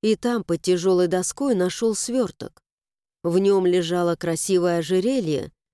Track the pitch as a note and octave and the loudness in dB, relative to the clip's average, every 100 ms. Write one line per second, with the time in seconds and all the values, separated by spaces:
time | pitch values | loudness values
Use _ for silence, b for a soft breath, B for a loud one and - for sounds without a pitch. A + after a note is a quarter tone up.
0 | A3 G#3+ A#3+ A#3 - E3+ - F3+ F#3+ F3+ | -2 0 0 -2 -2 -2 0 0 2 2
1 | F3 F#3 F#3 - C#4 G3+ F3+ - A3+ G#3 | 2 0 -2 -4 0 0 0 -2 -2 -2
2 | - B3+ G3 - - - _ _ _ _ | -4 -2 -2 -6 -16 -16 _ _ _ _
3 | _ _ E3+ F3+ G3 G3 F3+ F3+ E3 F3+ | _ _ -2 2 2 4 2 0 0 0
4 | E3+ E3 E3+ E3 - F#3 F3 E3+ D#3 F#3 | 0 -2 -2 -4 0 2 2 0 0 0
5 | A3 C4+ E3 D3 - - _ | 0 0 0 -4 -6 -14 _